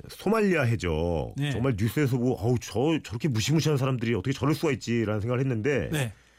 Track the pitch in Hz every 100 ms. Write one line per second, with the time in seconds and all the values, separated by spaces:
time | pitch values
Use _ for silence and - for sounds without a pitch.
0 | - - - 220 208 165 123 113 87 78
1 | 85 82 60 85 143 127 131 107 113 151
2 | 143 127 123 120 107 123 - 104 147 160
3 | - 117 170 110 107 160 151 143 131 127
4 | 113 113 110 135 135 156 165 135 - 117
5 | 107 107 110 123 135 117 117 131 71 156
6 | 123 - _